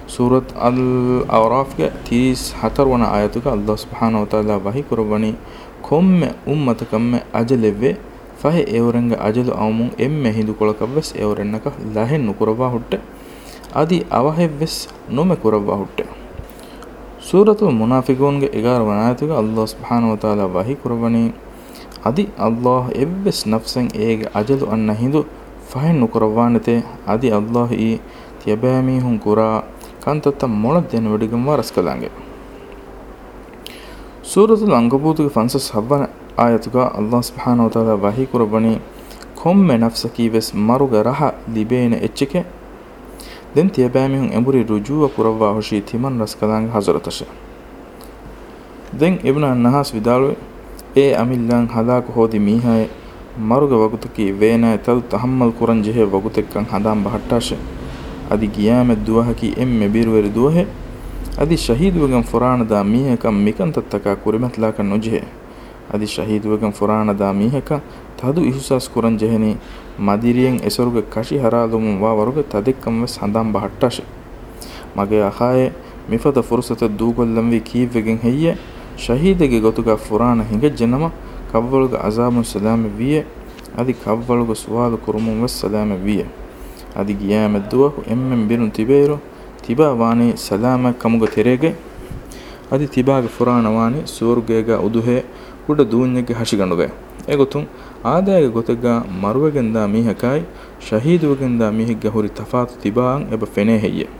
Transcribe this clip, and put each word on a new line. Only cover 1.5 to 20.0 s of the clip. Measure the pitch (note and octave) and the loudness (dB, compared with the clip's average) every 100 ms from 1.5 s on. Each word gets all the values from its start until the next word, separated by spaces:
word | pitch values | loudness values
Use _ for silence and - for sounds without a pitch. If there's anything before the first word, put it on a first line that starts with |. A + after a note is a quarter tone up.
| B2 C3+ - D#3 - | 2 -2 -2 -2 -4
තිස් | - A#2+ B2+ B2+ - | -2 2 2 0 -4
හතර | - A2+ - | -4 -4 2
වන | C#3 B2 | 2 4
ආයතුක | G#2+ G#2 G#2 A#2 C3+ | 2 2 0 0 -2
අල්ලාහ් | A2+ G#2 G#2+ | -2 0 -2
සුබ්හානහු | - - A#2 A2+ | -4 -2 0 0
වතාලා | G#2 A2 G#2+ G#2 | 0 0 0 0
වහී | G2 B2 | -2 -4
කුරවණි | C#3+ A#2 G#2+ G#2+ A2 A2+ - - - - | -4 -2 0 0 0 -4 -10 -18 -18 -16
කොම්මෙ | - D3 F#3+ F3+ C#3+ - | 0 4 6 6 2 -2
උම්මතකම්මෙ | - D3 C#3 A#2 A#2 A2 A#2+ A#2+ - | -2 0 0 -2 -2 0 2 0 -2
අජලෙව්වේ | - A#2 C3 A2 G2+ B2 G3+ - - - - | -2 2 4 2 2 0 -2 -8 -18 -20 -4
ෆහෙ | C#3 E3 D3 | 0 0 2
එවරංග | A#2 A#2 A#2 A#2+ A2+ | 2 2 2 0 0
අජලු | G#2 A2 B2 - | 0 0 0 0
අවමුන් | G#2+ A2+ A#2 - | 0 0 -2 -2
එම්මෙ | B2 D3+ B2+ | -2 0 0
හිඳු | A2 G#2+ | 0 -2
කොලකවස් | G#2 G#2+ G#2 A2+ C#3 D#3 - | 0 0 0 -2 -2 -4 -4
එවරන්නක | G#2 G2+ G2+ A2 D3 - G#2+ | -2 -2 -4 -4 -6 -8 -6
ලහෙන් | G#2+ A2+ D#3 | -2 0 0
නුකුරවා | A#2 G2 A2 A2 B2+ | 0 0 0 0 0
හුට්ටේ. | A#2+ A#2 G3 - - - - - - - | -2 -4 -6 -8 -18 -18 -18 -18 -18 -6
අදි | - D#3+ F3 - | 0 2 2 2
අවහෙව්වෙස් | G#2+ C3+ D#3 E3+ C#3+ D#3 - - - - | 2 2 2 0 0 -4 -4 -12 -16 -6
නොමෙ | A2+ F3+ E3+ | 0 0 2
කුරවා | A2 G#2+ G2+ G2 | 2 2 0 -2
හුට්ටේ. | F#2+ - - - - - - - - - - - - - | -4 -6 -8 -10 -18 -16 -18 -18 -20 -18 -18 -18 -20 -18
සූරතුල් | - F3+ G#3 G#3 G3+ | 0 4 6 6 2
මුනාෆිකූන්ගේ | A#2 A2 C3 - B2+ C#3+ C#3+ C#3 | 2 2 2 2 2 2 2 0
එගාර | - A2+ B2 | 0 2 2
වන | G#2+ G#2 | 2 2
ආයතුක | A2+ B2 D3 | 2 0 0
අල්ලාහ් | D3+ G#2+ A2 A2 | 0 0 0 -2
සුබ්හානහු | - - A#2+ | -4 -2 0